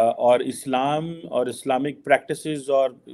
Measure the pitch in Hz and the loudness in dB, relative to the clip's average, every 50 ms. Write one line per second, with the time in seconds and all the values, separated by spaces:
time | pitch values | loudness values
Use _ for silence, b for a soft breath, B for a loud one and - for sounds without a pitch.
0 | 113 117 117 - 127 120 123 123 127 135 120 - - 135 127 127 135 143 147 156 | 6 4 2 2 4 4 4 4 2 -2 -6 -8 -6 -4 -2 0 0 0 -2 -2
1 | 160 170 165 165 170 - - 123 123 123 117 - - 135 127 127 139 147 139 - | -4 -6 -10 -12 -10 -4 -2 -2 -2 -2 -6 -8 -4 -2 -2 0 -2 -4 -6 -4
2 | - 139 139 135 - - 151 147 - 156 151 143 131 139 139 135 135 131 120 - | 2 2 2 2 2 -2 -8 -6 -6 -8 -8 -6 -2 0 2 2 2 0 -2 -8
3 | _ - | _ -14